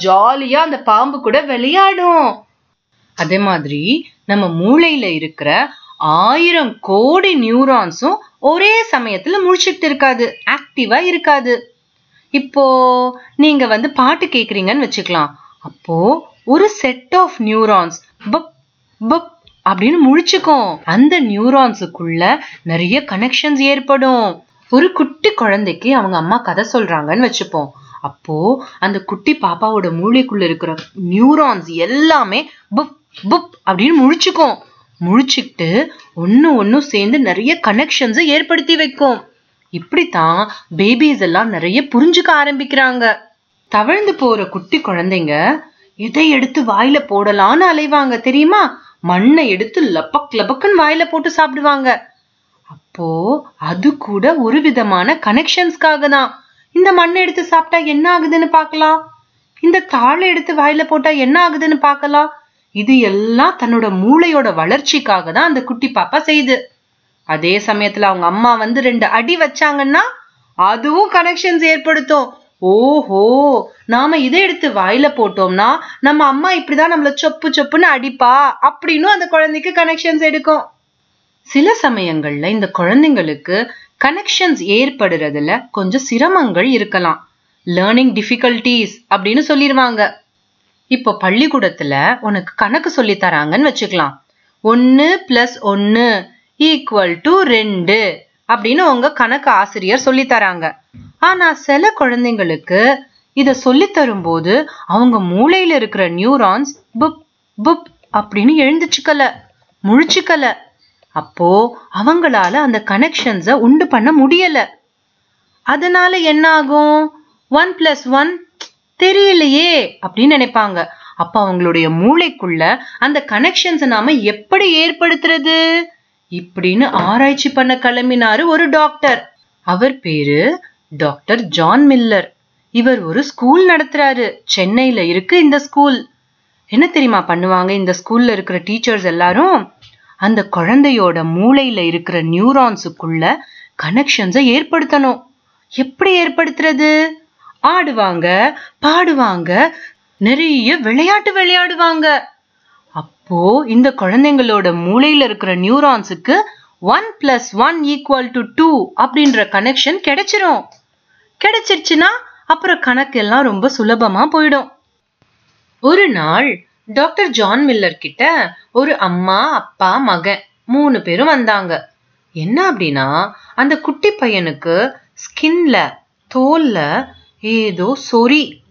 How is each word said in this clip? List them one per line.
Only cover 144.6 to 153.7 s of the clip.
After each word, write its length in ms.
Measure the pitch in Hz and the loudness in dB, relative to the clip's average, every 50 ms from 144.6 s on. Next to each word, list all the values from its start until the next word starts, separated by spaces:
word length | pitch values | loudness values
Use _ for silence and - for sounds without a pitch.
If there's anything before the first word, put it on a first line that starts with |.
| 311 - - 330 311 - 302 285 269 262 240 - - _ _ _ _ _ _ _ _ _ | 0 -2 -2 -2 0 0 0 0 0 0 -2 -4 -8 _ _ _ _ _ _ _ _ _
எப்படி 560 | - - 262 262 - - 392 392 370 359 339 285 | -6 -6 -6 -6 -4 -2 0 0 2 2 0 0
ஏற்படுத்துறது? 800 | - - 330 311 320 320 311 311 302 254 302 302 311 311 320 320 311 - _ _ _ _ _ - - _ - | -2 -2 -2 -2 -2 -2 -2 -2 0 0 2 2 2 2 0 -2 -4 -10 _ _ _ _ _ -20 -8 _ -2
ஆடுவாங்க, 880 | 277 339 370 349 294 254 226 202 190 175 170 165 175 180 190 226 285 302 - - - - _ | 0 0 0 0 -2 -2 -2 -2 -2 -2 -2 0 0 2 2 0 0 -2 -6 -12 -20 -10 _
பாடுவாங்க, 880 | - 294 320 349 359 339 311 269 247 214 185 175 165 165 175 208 294 330 320 - - - - _ _ _ _ _ | -2 0 2 2 2 2 2 2 0 0 0 -2 -4 -2 0 2 2 0 -2 -6 -16 -20 -20 _ _ _ _ _
நிறைய 600 | 196 214 262 285 330 320 294 262 220 240 330 330 | 0 0 2 2 0 0 0 0 2 0 0 0
விளையாட்டு 560 | 240 214 233 269 330 370 403 415 403 403 381 | -2 -2 0 0 2 2 2 0 0 -2 -2
விளையாடுவாங்க. 880 | 381 370 359 359 359 359 359 349 320 339 339 370 311 302 311 294 269 - - - _ _ _ _ _ _ _ _ _ _ _ - | 0 0 2 2 2 0 0 0 0 0 0 2 0 0 0 0 0 -2 -6 -14 _ _ _ _ _ _ _ _ _ _ _ -14
அப்போ 720 | 160 156 - _ _ _ - 180 170 175 190 226 285 302 | -14 -14 -14 _ _ _ -6 -4 0 2 2 2 2 0
இந்த 260 | 226 | 2